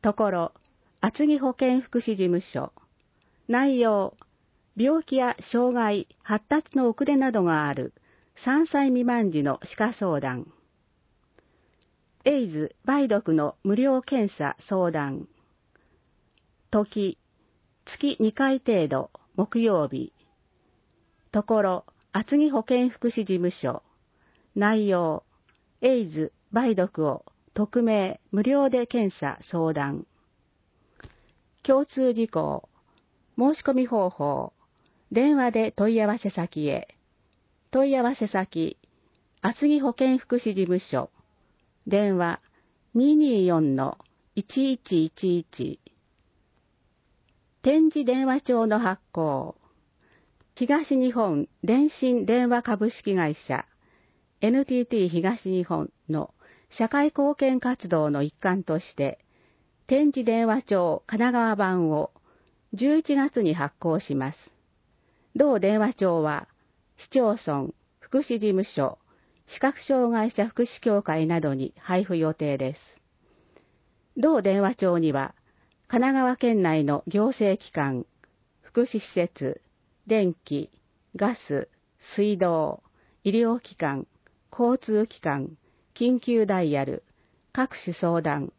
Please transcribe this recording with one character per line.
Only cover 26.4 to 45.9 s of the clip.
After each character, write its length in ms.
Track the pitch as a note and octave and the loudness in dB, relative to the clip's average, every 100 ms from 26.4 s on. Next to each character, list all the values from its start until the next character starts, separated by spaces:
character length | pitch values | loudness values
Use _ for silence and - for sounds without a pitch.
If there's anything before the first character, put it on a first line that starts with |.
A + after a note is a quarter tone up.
| _ | _
梅 240 | A3 B3 G3+ | -2 0 0
毒 320 | F3+ - D#3 | -2 0 -2
を、 180 | C3 - _ _ - | -2 -10 _ _ -4
匿 260 | G#3 B3 | -2 0
名、 400 | A#3 G#3+ F#3+ - _ | 2 2 0 -6 _
無 120 | G3 | -2
料 260 | G#3+ C#4+ C4+ | 2 2 2
で 160 | B3 A#3+ | 0 -2
検 320 | A#3+ G3+ - | -2 -2 -2
査、 220 | C#3+ - - | -8 -8 -8
相 240 | E3+ D#3+ | -2 -2
談。 320 | D3+ C#3 C#3+ - _ _ _ _ _ _ _ _ _ - _ _ _ _ _ | -2 -4 -6 -12 _ _ _ _ _ _ _ _ _ -20 _ _ _ _ _
共 240 | - C4+ D4 | 0 2 2
通 260 | - C4 | 0 0
事 140 | A3+ A3+ | 0 -2
項、 420 | E3 D3+ C#3+ - _ _ _ _ _ _ - | -2 -4 -6 -10 _ _ _ _ _ _ 0
申 200 | C4 D4+ | 0 0
し 60 | |
込 120 | - | 0
み 140 | C4 B3 | 0 0
方 240 | A#3 F#3 | 0 -2
法、 420 | - C#3+ C3+ B2+ _ _ _ _ _ _ | -2 -4 -4 -6 _ _ _ _ _ _
電 260 | G#3+ C#4 D4 | 2 4 4
話 120 | B3 | 2
で 220 | A3+ A3 | 0 -2
問 240 | - G#3 A3+ | 0 0 2
い 40 | |
合 80 | G#3 | 0
わ 100 | A3 | 0
せ 100 | G3+ | -4
先 380 | - F3 - D3 | -4 -6 -4 -4
へ。 200 | - - _ _ _ _ _ _ _ _ | -4 -8 _ _ _ _ _ _ _ _
問 180 | B3+ C#4 | 0 2
い 80 | C4+ | 2
合 60 | |
わ 120 | A#3+ C4+ | 0 -2
せ 120 | G#3+ | -4
先、 500 | F#3+ F#3+ E3 D#3+ - _ _ _ _ _ _ | -2 -4 -4 -6 -6 _ _ _ _ _ _
厚 260 | A3+ A3+ D4 | -4 0 2
木 120 | D4 | 2
保 140 | C4+ | 0
健 260 | A#3+ C4 B3+ | 0 0 0
福 160 | - B3 | 0 -2
祉 180 | A3+ | -2
事 120 | F#3+ F3+ | -2 0
務 120 | F3+ | 0
所。 320 | - C3 B2+ _ _ _ _ _ _ _ - | -2 -6 -6 _ _ _ _ _ _ _ -2
電 300 | G3+ G#3 F#3 | 0 2 0
話、 240 | E3+ - _ _ _ _ _ | -2 -4 _ _ _ _ _
二 220 | A#3 C4+ D4+ | 2 4 4
二 320 | D4+ A3+ F3+ | 4 4 4
四 280 | E3+ D#3 C3+ | 4 2 0
の 220 | C3+ - _ _ _ - | -2 -6 _ _ _ -10
一 380 | - - C4+ | -6 -2 0
一 320 | B3+ - F3+ D#3+ | -2 0 0 0
一 340 | - F#3+ F3 | -2 -2 -2
一。 400 | E3 - - - - | -4 -8 -8 -8 -18